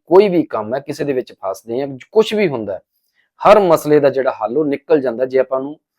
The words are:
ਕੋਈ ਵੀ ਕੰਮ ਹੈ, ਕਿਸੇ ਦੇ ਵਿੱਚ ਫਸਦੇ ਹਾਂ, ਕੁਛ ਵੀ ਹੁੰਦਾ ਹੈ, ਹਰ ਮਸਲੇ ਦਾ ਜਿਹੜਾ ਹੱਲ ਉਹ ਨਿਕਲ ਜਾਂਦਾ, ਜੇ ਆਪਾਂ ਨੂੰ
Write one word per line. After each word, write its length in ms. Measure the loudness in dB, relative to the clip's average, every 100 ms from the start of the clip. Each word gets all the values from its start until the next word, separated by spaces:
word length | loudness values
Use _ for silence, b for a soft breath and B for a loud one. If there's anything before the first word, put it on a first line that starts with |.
| 2
ਕੋਈ 220 | 4 4
ਵੀ 140 | 2
ਕੰਮ 320 | -2 -6 -6
ਹੈ, 60 | -8
ਕਿਸੇ 240 | -8 -8
ਦੇ 80 | -4
ਵਿੱਚ 200 | -4 -6
ਫਸਦੇ 480 | -10 -10 -10 -8 -8
ਹਾਂ, 80 | -8 -12 _
ਕੁਛ 200 | -2 0
ਵੀ 140 | 0 -2
ਹੁੰਦਾ 260 | -4 -8
ਹੈ, 60 | -10 _ _ _ _ _ _
ਹਰ 200 | 4 4
ਮਸਲੇ 400 | 6 0 4 2
ਦਾ 100 | 2
ਜਿਹੜਾ 220 | 0 -4 -4
ਹੱਲ 160 | -4 -2
ਉਹ 60 |
ਨਿਕਲ 360 | -4 -4 0 0
ਜਾਂਦਾ, 240 | 0 -4
ਜੇ 140 | -2 0
ਆਪਾਂ 220 | -2 -4
ਨੂੰ 180 | -8 -14 _